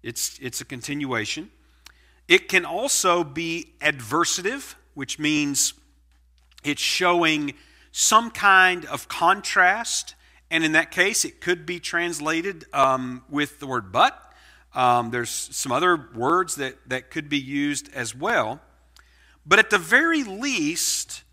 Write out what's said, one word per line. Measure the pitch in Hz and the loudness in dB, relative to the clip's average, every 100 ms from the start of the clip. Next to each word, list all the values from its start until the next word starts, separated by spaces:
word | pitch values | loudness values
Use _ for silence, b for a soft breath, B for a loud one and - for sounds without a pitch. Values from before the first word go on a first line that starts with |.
It's, | 127 120 - - | -10 -8 -8 -8
it's | 131 - | -12 -12
a | - | -12
continuation. | 127 131 147 139 117 107 156 185 _ b b b b b b - | -12 -8 -6 -2 -2 -4 -8 -12 _ b b b b b b 4
It | 180 - | 4 6
can | 185 170 | 0 0
also | 170 185 - 185 175 | -4 -2 2 4 2
be | 156 143 165 170 160 _ | 0 -4 -6 -6 -10 _
adversative, | 151 143 113 147 170 - 180 269 - - _ | -2 -2 -4 0 0 -2 -4 -6 -12 -20 _
which | - 135 - | -12 -10 -4
means | 151 151 147 139 - - _ _ _ _ _ _ _ - | -2 0 0 0 -2 -4 _ _ _ _ _ _ _ -8
it's | 147 143 | -6 -2
showing | - - 180 175 165 156 147 143 b b b | -2 2 2 4 2 2 -4 -10 b b b
some | - - 220 233 | -2 4 4 2
kind | - 202 190 185 180 156 | 0 6 8 6 2 -6
of | 143 - | -10 -8
contrast, | - 170 196 - 202 180 208 233 - - - b b _ | 0 2 2 0 4 4 2 -4 -6 -8 -18 b b _
and | 165 | 0
in | 160 | 2
that | 156 160 | 2 2
case, | - 185 226 | 0 2 2
it | - - | -4 -4
could | - 175 156 | -4 -4 -4
be | 175 | -8
translated, | - 170 175 151 151 165 180 165 - | -4 -2 -2 -2 -2 -2 -4 -10 -6
um, | 143 135 131 127 127 _ | 2 2 2 -2 -10 _
with | 143 143 - | -4 -4 -6
the | 143 | -6
word | 123 95 | -6 -2
"but." | 117 233 - - b b b b | 2 2 2 -20 b b b b
Um, | 127 127 123 117 | 0 2 2 0
there's | 120 117 | -4 -4
some | - - - 139 | -8 -10 -8 -2
other | 123 180 170 120 110 | 2 2 2 -2 -4
words | 123 175 175 135 | 0 0 0 -6
that, | 131 - - | -8 -8 -8
that | 127 - | -8 -6
could | 160 147 | -12 -4
be | 147 | -4
used | 131 143 143 139 - | -2 -2 -2 -4 -8
as | 135 117 120 | -8 -8 -4
well. | 180 214 110 143 _ _ _ b b b b b 147 | -2 0 -2 -6 _ _ _ b b b b b 2
But | 196 | 4
at | 220 | 4
the | 202 | 0
very | 165 247 330 320 | 2 2 4 0
least | 233 190 277 240 151 170 - - - - _ | -2 -6 -4 -2 -2 -2 -4 -4 -8 -16 _